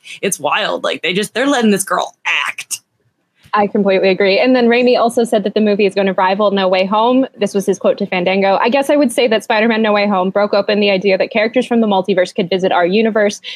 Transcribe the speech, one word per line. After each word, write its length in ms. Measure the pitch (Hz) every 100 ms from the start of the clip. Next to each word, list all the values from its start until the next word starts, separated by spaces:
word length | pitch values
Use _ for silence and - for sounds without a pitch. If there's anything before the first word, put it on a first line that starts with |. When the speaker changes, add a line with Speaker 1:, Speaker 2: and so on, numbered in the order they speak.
| - -
Speaker 1:
it's 180 | 202 -
wild. 440 | 147 - 196 175
Like, 180 | 185 156
they 100 | 160
just, 220 | 185 208
they're 120 | 214 277
letting 240 | 277 220
this 140 | 190
girl 320 | - 185 - _
act. 560 | - 160 143 - - - _ _ _ _ _ _ -
Speaker 2:
I 120 | 208 208
completely 440 | 214 196 190 190
agree. 280 | 185 202 196
And 160 | 254
then 120 | 254 233
Raimi 320 | 240 247 247
also 240 | 233 240
said 180 | 233 220
that 100 | 202
the 80 | 214
movie 240 | 214 202 196
is 80 |
gonna 180 | 196 196
rival 380 | 190 185 196 208
No 180 | 196 185
Way 160 | 185
Home. 420 | 190 214 233 254 262 -
This 160 | 202
was 100 | 202
his 140 | 196 185
quote 180 | 214 -
to 80 | 202
Fandango. 500 | 185 180 190 196 190
"I 80 | 240
guess 220 | 277 277
I 60 | 294
would 140 | 285
say 160 | - 240
that 140 | 214
Spider-Man 360 | - 220 226 220
No 140 | 220
Way 120 | 208 202
Home 220 | 196 185
broke 240 | 202 202
open 260 | 208 196 208
the 100 | 202
idea 260 | 190 202 190
that 140 | 185
characters 340 | 214 214 254 240
from 140 | 233
the 60 | 220
multiverse 480 | 190 185 180 180
could 160 | - 175
visit 200 | 185 185
our 140 | 175
universe, 560 | 175 202 226 214 208 - -